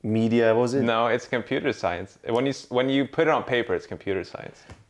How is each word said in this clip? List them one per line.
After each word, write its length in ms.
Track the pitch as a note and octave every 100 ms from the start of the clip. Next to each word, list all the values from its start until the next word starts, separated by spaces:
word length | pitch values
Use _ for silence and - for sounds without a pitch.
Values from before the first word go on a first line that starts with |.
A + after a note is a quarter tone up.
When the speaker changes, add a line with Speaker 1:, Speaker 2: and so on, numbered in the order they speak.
Speaker 1:
media? 500 | G#2+ A2 A2+ A#2 A2+
What 80 | A2+
was 120 | B2 C3+
it? 80 |
Speaker 2:
No, 240 | A#2+ A2+ A#2
it's 200 | A#2+ -
computer 460 | B2 G#2 C3+ D#3
science. 460 | A2 F#2 F2 G2 - -
When 160 | A2+ C3+
you 60 |
s-, 180 | C3 -
when 200 | B2 C3
you 160 | C3+ C3+
put 220 | - D#3+
it 40 |
on 100 | C#3
paper, 300 | - B2 A#2
it's 140 | F2 -
computer 360 | F#2 - F#2+
science. 360 | F2 - - - - -